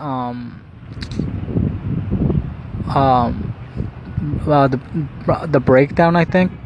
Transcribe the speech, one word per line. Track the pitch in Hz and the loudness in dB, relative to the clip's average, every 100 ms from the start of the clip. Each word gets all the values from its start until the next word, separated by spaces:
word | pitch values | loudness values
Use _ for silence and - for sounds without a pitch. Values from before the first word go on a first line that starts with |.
Um, | 151 131 123 123 120 - - - - - - - - - - - - - - - - - - - - - - - - 143 | -6 -4 -4 -6 -10 -14 -18 -20 -16 -12 -8 -6 -4 -4 -2 0 0 -2 -4 -4 -2 0 2 0 -2 -8 -10 -8 -2 2
um, | 135 123 120 123 - - - - - - - - 147 139 151 | 4 4 2 -2 -6 -8 -10 -8 -8 -10 -8 -6 -4 -2 2
uh, | 147 135 | 4 4
the, | 131 - 170 139 - - 139 160 | 2 -4 -4 -4 -4 -2 -2 0
the | 143 | 2
Breakdown, | 127 127 143 - 170 170 | 6 6 6 4 4 4
I | 165 | 4
think. | 185 185 - | 2 2 -2